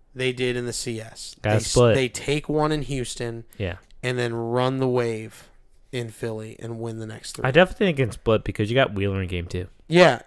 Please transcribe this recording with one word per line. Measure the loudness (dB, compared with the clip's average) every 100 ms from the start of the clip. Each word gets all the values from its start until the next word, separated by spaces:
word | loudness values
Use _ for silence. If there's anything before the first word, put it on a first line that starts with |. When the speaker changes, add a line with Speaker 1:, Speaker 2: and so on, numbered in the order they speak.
| _
Speaker 1:
they | -4 -2
did | 0 0 0
in | -4
the |
C | -4 -6 -6
S. | -10 -14 -16 -4
Speaker 2:
Gotta | 2 2
Speaker 1:
They |
s-, | 4
Speaker 2:
split. | 6 8 6
Speaker 1:
they | 2
take | -2 -2 -2 0
one | 0 0
in | 0
Houston | -2 -4 -4 -6 -8 -8 -12 -8
Speaker 2:
Yeah. | -6 -6 -14 -8
Speaker 1:
and | -4 0
then | 0
run | -2 0 2 2 2
the | 2
wave | 2 0 -2 -8 -16 -20 -20 -20 -20 -10
in | -6 -6
Philly | -6 -6 -6 -10 -12
and | -10 -8
win | -8 -8
the | -10
next | -10 -12 -4
three. | 0
Speaker 2:
I |
definitely | 2 0 2 0
think | 0
it's | -2 -2
split | 0 0
because | 0 -4 0
you | 2
got | 2
Wheeler | 0 -2 -2
in | -4
game | -4 -6
two. | -8 -8 -14 2
Speaker 1:
Yeah, | 6 8 6